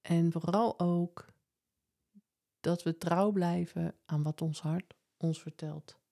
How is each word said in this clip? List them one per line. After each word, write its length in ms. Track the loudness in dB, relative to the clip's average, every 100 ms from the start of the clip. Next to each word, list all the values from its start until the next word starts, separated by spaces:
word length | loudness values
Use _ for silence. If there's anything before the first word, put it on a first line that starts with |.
en 320 | 2 2 4
vooral 460 | 0 0 2 0 0
ook 480 | 2 2 0 -4 -20 _ _ _ _ _ _ _ _ -20 _ _ _ _
dat 220 | -2 -2
we 160 | -2 -2
trouw 320 | 0 2 4
blijven 640 | 4 2 2 -2 -2 -6 -6
aan 180 | _ -2
wat 200 | -2 -2
ons 180 | -4 -2
hart 340 | -4 -4 -6 -18 _ _
ons 240 | -4 -2
vertelt. 600 | -8 -12 -12 -12 -14 -20 _